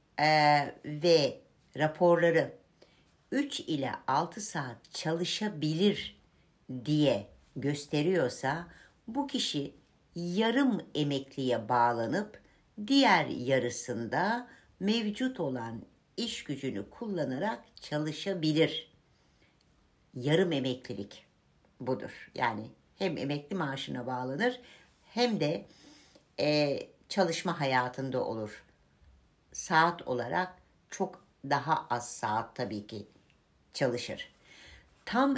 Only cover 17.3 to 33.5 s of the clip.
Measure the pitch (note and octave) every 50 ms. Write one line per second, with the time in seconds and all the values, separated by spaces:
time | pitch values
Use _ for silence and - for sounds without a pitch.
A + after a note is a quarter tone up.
17.3 | B2+ C3+ F#3+ G#3+ A#3 - - - _ - - - G3+ G3+ - D#3+ D3 - - G3
18.3 | G3 F3+ D#3 D#3 D3+ D#3+ D#3 - - - - - _ _ _ _ _ _ _ _
19.3 | _ _ _ _ _ _ _ _ _ _ _ _ _ _ _ _ - C3 A#2+ C#3+
20.3 | D#3 E3+ G3 F3 D3+ C3+ B2+ C3 B2 - - - G#2 G2 G2+ - - - - _
21.3 | _ _ _ _ _ _ _ _ _ _ B2+ B2+ C3 - - - - - - -
22.3 | _ - C3 A#2 A2 G#2 A2+ - - _ _ _ _ _ G3 F#3 D#3 - - C#3
23.3 | C#3+ C#3+ - - G3+ F#3 D#3 C#3 C3+ C#3 - - C3 B2+ A#2+ B2+ B2+ B2 B2+ C3
24.3 | C3+ D3 A3+ B3 B3 - - - - - - _ _ _ _ _ - A3+ B3 A#3+
25.3 | G#3+ D#3+ D3+ D3 E3+ G3+ - - - - - - - - - - _ - _ _
26.3 | _ - C#3+ D3+ D3+ D3+ D3 C#3+ C3+ - - - - _ _ _ - G3+ F#3+ E3
27.3 | E3 - - F3+ - - C#3+ C3+ C3 B2+ B2 B2 - - C3+ C3 B2+ B2 - -
28.3 | A2+ A2 G#2+ G#2 - - - _ _ _ _ _ _ _ - - - _ _ _
29.3 | _ _ _ _ - - - - F3 D#3+ E3 E3+ E3+ E3+ - - B2+ B2 - -
30.3 | E3 F3 F#3 F#3 - - _ _ _ _ _ _ - - G3 G3 - - _ _
31.3 | _ _ - C#3 C#3+ C3 B2 D#3 D#3+ - - - A#2+ A#2+ - - - - - G#2+
32.3 | G#2+ A2+ A2+ - - - B2 G#2 A2 G#2 G#2 - A2+ G2+ - - _ _ _ _
33.3 | _ _ _ _